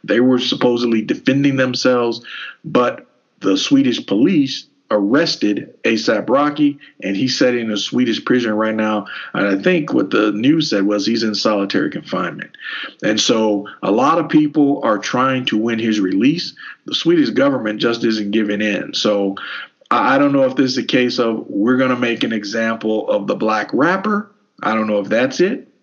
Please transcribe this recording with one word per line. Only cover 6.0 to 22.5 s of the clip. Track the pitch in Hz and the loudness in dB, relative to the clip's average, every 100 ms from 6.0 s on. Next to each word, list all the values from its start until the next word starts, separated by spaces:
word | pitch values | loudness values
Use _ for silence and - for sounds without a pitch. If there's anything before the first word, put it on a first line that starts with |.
| - 107 98 | 0 -2 2
Rocky, | 131 147 147 143 139 - _ | 2 2 2 0 0 -16 _
and | 95 98 | -6 -2
he's | 127 - | -2 2
sitting | 127 120 | 2 2
in | 113 | -2
a | 104 | -4
Swedish | - 120 123 101 | -2 0 0 -2
prison | - 123 113 | 0 0 2
right | 107 110 | 0 0
now. | 110 107 107 - - - | 0 0 -2 -4 -14 -8
And | - 101 | -2 0
I | 98 | 0
think | 180 180 147 | 2 0 0
what | 131 - | -2 0
the | 107 107 | 2 2
news | 104 127 165 151 | 2 2 2 2
said | 104 98 | 0 0
was | 104 | 0
he's | 107 113 | 0 0
in | 113 | -2
solitary | 104 113 101 98 101 151 | 0 0 0 0 -2 -2
confinement. | - - - 185 - - - - - - - | -6 -6 -6 -6 -8 -16 -14 -12 -12 -12 -6
And | 107 107 | -2 0
so | - 117 110 101 98 - | 0 2 2 0 -4 -6
a | - | 0
lot | 107 139 170 | 2 2 2
of | 156 | 4
people | 156 151 151 139 139 | 4 4 2 2 2
are | 120 104 | 0 -2
trying | - 127 131 131 123 | -2 0 0 0 0
to | 110 | 0
win | 113 113 | 0 0
his | 113 104 | 0 0
release. | 95 95 123 170 - - - - | 0 2 2 2 -6 -12 -20 -18
The | - | -8
Swedish | - 165 175 120 | -2 2 4 2
government | 113 139 131 110 107 | 2 2 0 -4 -2
just | 120 113 | -2 0
isn't | 117 107 101 | -2 -2 0
giving | 110 104 104 | 0 0 -2
in. | 107 101 - | -2 -2 -4
So | - 110 101 98 98 - - - _ _ | -2 0 0 0 -4 -12 -14 -16 _ _
I, | 120 110 | 0 2
I | 139 | 4
don't | 143 | 4
know | 139 | 4
if | 131 | 2
this | 127 131 | 2 0
is | 127 | 0
a | |
case | - 131 123 123 | 0 0 2 0
of | 117 110 - | 0 -2 -4
we're | 104 110 127 | 0 2 2
gonna | 131 123 | 2 0
make | 120 113 | -2 -2
an | 117 | -2
example | 110 101 | -4 -4